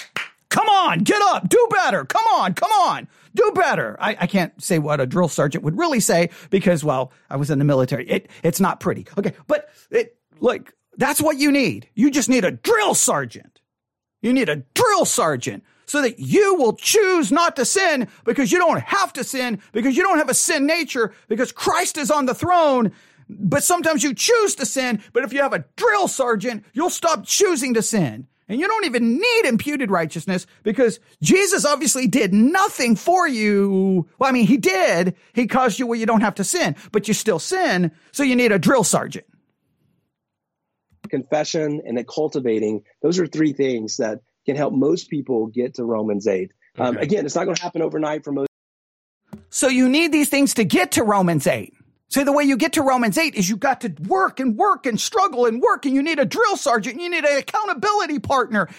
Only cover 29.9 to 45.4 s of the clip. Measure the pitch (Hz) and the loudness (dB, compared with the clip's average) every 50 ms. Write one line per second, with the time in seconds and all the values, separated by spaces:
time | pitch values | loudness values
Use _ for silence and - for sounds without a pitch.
29.9 | 196 170 170 160 - 170 - - 185 180 - - _ _ - 208 208 - 247 226 | 0 -2 -2 -4 -6 -8 -6 -4 -4 -4 -6 -10 _ _ -6 -4 0 2 2 0
30.9 | - - _ _ _ _ 151 165 294 370 403 359 392 320 208 294 294 262 311 226 | 0 -4 _ _ _ _ 2 2 4 4 4 2 0 0 0 0 0 0 0 -2
31.9 | - 262 254 202 - 269 226 190 190 208 226 269 349 381 392 - - - 254 233 | -2 0 0 0 0 0 0 2 4 4 4 4 4 2 0 0 0 -2 0 0
32.9 | 214 - - 339 349 370 359 320 254 220 214 208 208 196 202 196 190 190 190 196 | 0 0 2 2 2 2 2 0 0 0 0 2 2 2 2 2 2 2 2 2
33.9 | 190 180 160 - _ - - 269 254 247 226 165 254 240 - 370 381 381 349 254 | 2 0 -2 -4 _ -2 0 2 2 4 4 4 4 2 2 0 2 2 2 2
34.9 | 196 170 180 185 - - _ _ _ 233 247 - - 240 262 240 185 - 254 233 | 2 2 0 -2 -4 -6 _ _ _ -2 -2 0 2 2 2 2 0 -2 -4 -4
35.9 | 233 233 220 214 226 208 214 208 - - 190 - - 359 294 180 143 - - - | -4 -2 0 0 2 2 2 0 0 -2 -4 -4 -2 0 0 -2 -2 -6 -8 -6
36.9 | - 214 208 220 208 - - 220 180 156 - - 370 381 359 285 196 180 180 160 | -4 -4 -2 -2 -2 -2 -2 -2 -2 -2 -2 -4 -2 -2 0 0 0 0 0 -2
37.9 | - _ _ _ - - 285 262 247 247 247 233 208 185 139 214 294 254 190 - | -4 _ _ _ -4 -2 0 2 2 2 2 2 2 2 2 2 2 2 2 2
38.9 | - 139 - - - - - _ _ _ _ _ _ _ _ _ _ _ _ _ | 0 -2 -2 -4 -10 -14 -18 _ _ _ _ _ _ _ _ _ _ _ _ _
39.9 | _ _ _ _ _ _ _ _ _ _ _ _ _ _ _ _ _ _ _ _ | _ _ _ _ _ _ _ _ _ _ _ _ _ _ _ _ _ _ _ _
40.9 | _ _ - - - 139 123 - 151 151 151 - - 165 156 151 147 151 - 113 | _ _ -12 -8 -8 -8 -4 -4 -4 -2 -2 -2 -4 -4 -4 -4 -4 -6 -8 -6
41.9 | 117 123 117 - - 156 156 147 - 147 127 120 110 107 107 107 107 104 - _ | -6 -6 -6 -6 -4 -4 -4 -4 -4 -4 -2 -2 -2 0 -2 -2 -4 -6 -10 _
42.9 | _ _ - 151 180 185 170 151 - 156 160 151 139 - 139 131 127 113 110 107 | _ _ -4 -2 -2 -2 -2 -4 -2 -2 -2 0 0 0 -2 -2 -2 -4 -6 -8
43.9 | - - 120 107 107 - - _ _ _ _ - 139 147 143 - - 131 139 147 | -6 -6 -6 -6 -6 -8 -14 _ _ _ _ -6 -4 -2 -2 -2 0 0 0 0
44.9 | 170 180 - - 160 143 127 - 127 113 | 0 -2 -4 -8 -8 -8 -4 -4 -2 -2